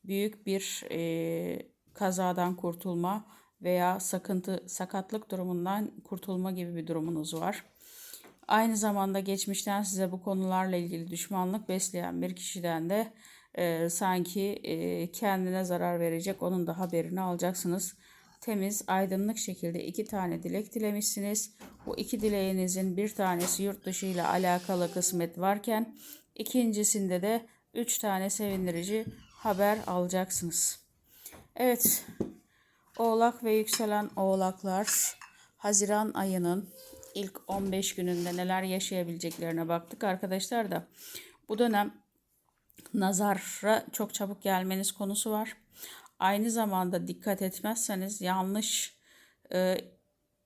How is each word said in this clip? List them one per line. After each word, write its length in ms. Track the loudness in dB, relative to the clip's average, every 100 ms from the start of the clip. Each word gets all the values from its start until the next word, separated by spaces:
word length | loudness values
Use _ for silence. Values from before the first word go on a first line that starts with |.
büyük 420 | -4 0 0 -2 -2
bir, 380 | -2 -2 -6 -6
e, 800 | -2 -2 0 0 -2 -2 -6 -8 _ _
kazadan 640 | -2 0 2 2 2 2 0
kurtulma 680 | -4 -4 -2 0 0 -2 -6 -18 _ _
veya 380 | 0 4 4 2
sakıntı, 640 | 0 -2 0 -2 0 -4 -4
sakatlık 640 | -8 -4 -4 -4 -6 -4
durumundan 720 | -4 -2 -2 0 0 -2 -6
kurtulma 480 | -10 -8 -4 -2 -2
gibi 240 | -2 -4 -4
bir 100 | -2
durumunuz 480 | -2 -2 -2 -4
var. 300 | -2 -2 -2 -8 _ -20 -20 -18 -18 -20 -10 2
Aynı 280 | 4 4 2
zamanda 440 | 2 2 2 0
geçmişten 640 | 0 -2 -2 -2 0 0
size 300 | 0 0 0
bu 100 | -2
konularla 540 | -2 0 2 2 2 0
ilgili 340 | 0 -4 -6
düşmanlık 580 | -6 -4 0 0 0 -2
besleyen 540 | -2 -2 -2 -2 -2
bir 140 | -2 -4
kişiden 540 | -8 -4 -2 0 0
de, 220 | 0 0 -6 -20 -20 -10
e, 360 | -2 0 2 0
sanki, 500 | 0 2 2 0 0
e, 680 | -2 -2 -4 -2 0 -2 -4
kendine 520 | -2 0 2 2 0
zarar 360 | 0 0 0 2
verecek, 420 | 2 0 -2 -2
onun 240 | 0 0 0
da 120 | -2
haberini 420 | 0 0 0 -2
alacaksınız. 760 | -2 0 0 0 0 -2 -2 -8 -20 -20 -20 -10
Temiz, 420 | -2 0 0 -2 0
aydınlık 520 | 2 2 2 0 -2
şekilde 480 | -4 -4 -4 -4 -4
iki 180 | -6
tane 380 | -4 -2 -2 -2
dilek 320 | -4 -4 -4
dilemişsiniz. 800 | -2 -2 0 -2 -2 -2 -2 -4 -8 -20 -14 -8
Bu 120 | -6
iki 220 | -4 -2
dileğinizin 760 | 0 2 2 2 0 0 0 0
bir 180 | -2
tanesi 480 | 0 2 2 0 0
yurt 220 | -2 -4
dışı 220 | -6 -4 -2
ile 200 | 0 2
alakalı 640 | 4 4 2 2 0 0
kısmet 460 | 0 0 0 -2 0
varken 580 | 0 2 2 0 0 -6 -18 -20 -16
ikincisinde 880 | -8 0 2 4 4 2 2 2 2
de 240 | 2 0 -2 _ _
üç 240 | -4 -2 -2
tane 320 | 0 0 0
sevindirici 760 | -2 -2 0 0 -2 -2 -2 -4 -10 -16 -4
haber 400 | 0 4 4 4 0
alacaksınız. 920 | 0 2 2 0 -2 -2 0 0 -2 -10 _ _ -20 -20 -18 -12 0
Evet, 500 | 4 6 4 2 -2 -6 -6 -8 _ _ _ _ _ 0
Oğlak 460 | 4 6 4 4
ve 100 | 2
yükselen 560 | 2 4 0 2 2 0 0
Oğlaklar, 1040 | 2 4 2 0 -2 0 2 2 0 -2 -14 -20 -20 _
Haziran 560 | 2 4 4 4 2
ayının 540 | 0 0 2 2 0 -2 -10 -18 -18 -12
ilk 260 | -8 -8 -8 -6
on 260 | -2 0
beş 220 | 0 0
gününde 420 | 0 0 0 0 -2
neler 260 | 0 0
yaşayabileceklerine 1080 | 0 -2 -2 -2 -2 -4 -6 -4 -2 -2 0
baktık 360 | -2 -2 -4
arkadaşlar 640 | -2 0 -2 -2 -2 -2 0
da. 160 | -4 -6 -14 -14 -14 -14 -16 -4
Bu 100 | 2
dönem 360 | 4 4 2 -4 _ _ _ _ _ _ _ -20 -6
nazara 920 | 0 2 4 4 2 -2 -2 2 2 2
çok 220 | -4 -4
çabuk 280 | -2 -6 -4
gelmeniz 500 | 0 2 2 0 -2
konusu 380 | -2 -2 -2 0
var. 260 | 0 -2 -8 _ -18 -16 -16 -18 0
Aynı 320 | 2 4 2
zamanda 580 | 2 2 2 2 0 -2
dikkat 340 | -4 -2 0
etmezseniz 800 | 0 -2 -2 -2 -2 -2 -4 -2
yanlış, 800 | 0 2 2 0 0 0 -2 -8 _ -20 -20 _ -2
e, 260 | 2 4 2 -2 -14 _ _ _ _